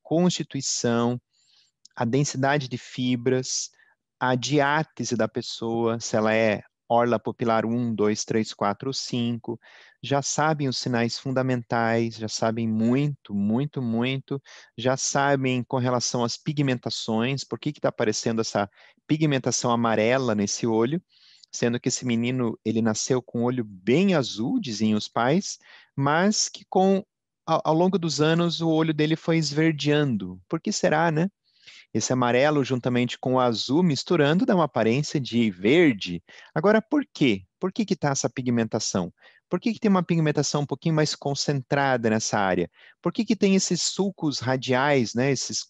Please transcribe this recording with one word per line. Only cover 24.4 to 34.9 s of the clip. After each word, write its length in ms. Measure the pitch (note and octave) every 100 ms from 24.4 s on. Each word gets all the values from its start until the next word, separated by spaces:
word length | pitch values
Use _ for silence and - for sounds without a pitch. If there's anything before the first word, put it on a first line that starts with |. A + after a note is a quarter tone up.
| A#2 C4
diziam 380 | D3+ G#2 A2 G#2+
os 100 | -
pais, 500 | A#2 A#2+ E3+ - - - - _ -
mas 520 | C#3 D#3 G3 G#3+ -
que 160 | - -
com, 340 | F#3+ F#3+ G3 - _ _ _ -
ao, 140 | D#3+
ao 100 | -
longo 240 | D#3+ F#3 F#3+
dos 220 | E3 C#3
anos 400 | D#3 E3 E3+ D#3+
o 80 | E3
olho 260 | D#3 D#3+
dele 220 | D#3 D#3 D#3+
foi 220 | - E3
esverdeando. 1000 | D3 C#3+ D#3+ D3+ C#3+ D3 D3 G#2+ F#2 F#2 -
Por 120 | E3
que 100 | -
será, 400 | G3+ F3+ D3+ E3+
né? 180 | D#3 F#3+ - _ _ - - -
Esse 200 | A2 -
amarelo 500 | B2+ A#2+ A#2+ D3 D3
juntamente 560 | B2+ C3 C3 B2 B2 -
com 160 | B2+
o 60 | B2+
azul 420 | B2 A2 - C#3+
misturando 600 | F3+ C3+ - E3+ C#3+ E3+
dá 100 | B3+
uma 100 | F#3+
aparência 540 | D3+ B2 A2